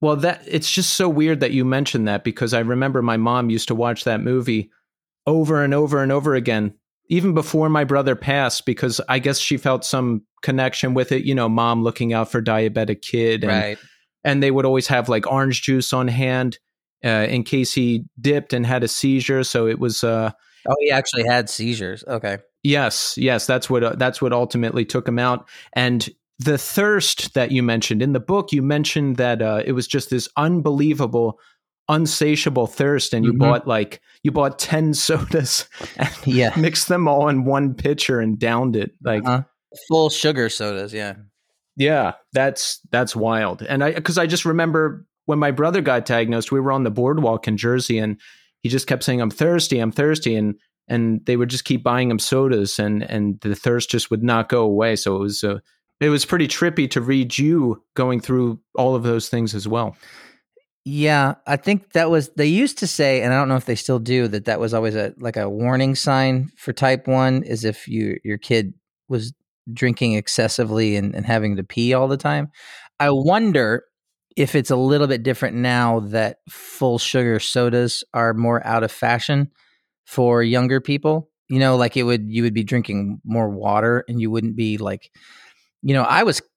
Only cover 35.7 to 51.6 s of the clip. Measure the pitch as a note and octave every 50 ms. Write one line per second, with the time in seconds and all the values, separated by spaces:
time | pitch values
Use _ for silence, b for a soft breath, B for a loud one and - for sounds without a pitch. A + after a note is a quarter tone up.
35.7 | B B B B B - - - - - - C3+ C3 B2+ B2 A2 - E3 D#3 D#3+
36.7 | D#3 - - - F3 F3 E3 D3 C#3+ C#3+ D3 D3+ C#3+ C3 B2+ C3+ C3+ C#3 C#3+ C3+
37.7 | B2 - - C#3+ D3 D3 - - C3 A#2 A2+ A2 G#2+ G#2+ A#2+ A#2 A#2 A#2+ C3 B2+
38.7 | A2 G#2+ G2+ - - _ - A#2+ A2 G#2 A2+ B2+ B2 C3 C3+ - _ _ _ _
39.7 | - - - - D#3+ D#3+ D#3+ D3+ - - - D3+ D3+ C3 A#2 A2 - - G#2+ G#2
40.7 | G2+ F#2+ G2+ G#2 A2 G#2+ G#2 G2+ F#2+ G#2 G#2 G2+ _ _ _ _ _ _ _ _
41.7 | _ C#3 C3+ D3 D#3 C#3 A2 F2 - - _ _ - C3 C3+ C#3 C3+ - - -
42.7 | - - - _ - A#2+ B2+ - - A2+ A2 A2+ A2+ A2 G#2+ F#2 F2+ - A2+ -
43.7 | C#3 C3+ C#3+ D3+ D#3+ E3 D#3 F3 D#3+ F3+ E3 D#3 F3 E3+ - E3+ D#3+ E3+ E3 E3
44.7 | D#3 D#3+ D#3 D3+ D#3 - - _ _ _ _ - D3+ D3 D3 C#3+ C3 C3+ D3+ E3+
45.7 | F3 G3 D3 C3+ B2+ A#2+ A2+ - A#2+ A#2 A2+ A2+ A#2 A2+ A2 - C3+ C3+ C3 C#3
46.7 | C3+ C3+ B2+ A2 G#2 B2 B2 C3+ D3+ D#3 C#3+ A2+ A2+ A2 - A#2 G#2+ G2 A#2 A#2
47.7 | B2 B2+ A#2+ - A#2 A2 G#2+ G#2+ G#2 b b b b b b b b _ - A#2+
48.7 | B2+ C3 - - C#3 B2 - C#3+ B2+ B2 A#2 G#2+ - - D3+ E3+ F3 E3+ - -
49.7 | - A#2+ A2+ A2+ - - D3 D3+ D#3 D#3 - A#2+ A2+ G#2+ G#2+ G#2 G2+ b b b
50.7 | _ _ _ - A#2+ A#2+ A#2 A2+ A2 G#2 - - B2 A#2+ A#2+ A#2+ B2+ B2+